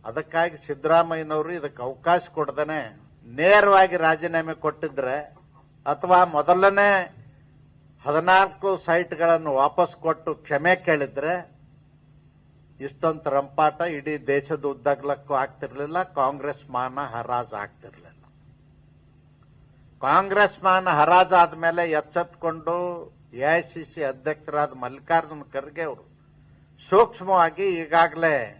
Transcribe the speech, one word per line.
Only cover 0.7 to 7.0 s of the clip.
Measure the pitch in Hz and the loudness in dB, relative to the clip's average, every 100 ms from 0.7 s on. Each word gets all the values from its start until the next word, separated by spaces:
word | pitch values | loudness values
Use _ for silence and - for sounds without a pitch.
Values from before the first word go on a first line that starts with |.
| 139 151 165 170 160 156 156 156 175 | -8 2 2 2 -4 -4 -4 -4 -8
ಇದಕ್ಕೆ | 143 131 127 | -10 -10 -12
ಅವಕಾಶ | 131 165 180 - 156 | -6 0 0 -2 -8
ಕೊಡದೇನೆ | 139 143 151 156 113 107 - _ 120 123 | -6 -4 -6 -6 -10 -16 -20 _ -16 0
ನೇರವಾಗಿ | 175 208 202 196 190 175 160 | 4 6 6 6 4 2 0
ರಾಜೀನಾಮೆ | 160 170 165 160 151 156 | 0 -2 -4 -6 -6 -6
ಕೊಟ್ಟಿದ್ರೆ | 151 160 139 127 143 147 - _ _ _ _ 139 | -6 -8 -6 -6 -6 -10 -20 _ _ _ _ -6
ಅಥವಾ | 147 180 180 180 151 | -6 4 4 6 2
ಮೊದಲನೇ | 151 180 196 196 202 196 | 2 4 4 4 2 2